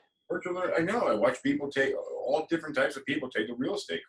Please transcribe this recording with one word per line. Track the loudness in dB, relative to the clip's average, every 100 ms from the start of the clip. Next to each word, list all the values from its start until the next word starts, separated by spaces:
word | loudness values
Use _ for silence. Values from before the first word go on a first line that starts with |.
| _ _ -6
Virtual | -6 -4
learn-, | -2 0 2
I |
know. | 2 2
I | 2
watch | 4 2 2
people | 0 0 0
take, | 2 2 0
all | -4 -4 0 0 2
different | -2 0 0
types | 0 0
of |
people | -4 -2 -2
take | -2 -2
the |
real | -2 -2
estate | -2 -4 -6